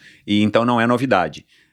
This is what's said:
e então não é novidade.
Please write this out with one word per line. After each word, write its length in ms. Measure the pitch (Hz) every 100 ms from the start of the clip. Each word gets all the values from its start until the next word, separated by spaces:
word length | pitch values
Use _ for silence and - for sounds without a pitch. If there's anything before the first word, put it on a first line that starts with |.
| - - -
e 160 | 104
então 200 | 104 113
não 160 | 120 120
é 80 | 117
novidade. 580 | 123 131 98 82 - - _ _